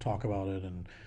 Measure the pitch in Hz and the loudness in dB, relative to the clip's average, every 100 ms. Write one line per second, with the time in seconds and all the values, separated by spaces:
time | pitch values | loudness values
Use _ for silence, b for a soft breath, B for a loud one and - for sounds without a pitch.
0 | 120 101 110 101 95 95 92 90 87 B | 0 2 2 2 2 0 -2 -4 -6 B